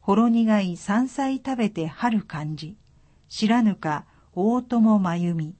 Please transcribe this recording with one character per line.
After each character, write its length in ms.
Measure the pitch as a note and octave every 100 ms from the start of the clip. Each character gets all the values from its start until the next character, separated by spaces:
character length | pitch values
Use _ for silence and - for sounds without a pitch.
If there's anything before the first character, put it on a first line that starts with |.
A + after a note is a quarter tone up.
ほ 140 | -
ろ 140 | G3+ A#3+
苦 320 | A#3 A3+ G#3+
い 160 | F#3+ E3+
山 320 | - G#3 B3+
菜 280 | - C4+ C4
食 200 | C4+ B3+
べ 140 | G#3+
て 160 | G#3 D#3+
春 360 | - A#3+ A3
感 340 | - D#3 D3+ D#3
じ。 200 | D#3 - _ _ _ _ _
白 340 | - G#3+ A#3+
ぬ 140 | A3 F#3
か、 300 | D#3 D3 - _ _
大 280 | - G3+ B3
友 360 | B3 A#3+ A3 G#3+
真 180 | F#3 E3+
由 160 | F3
美。 200 | E3 D#3 F3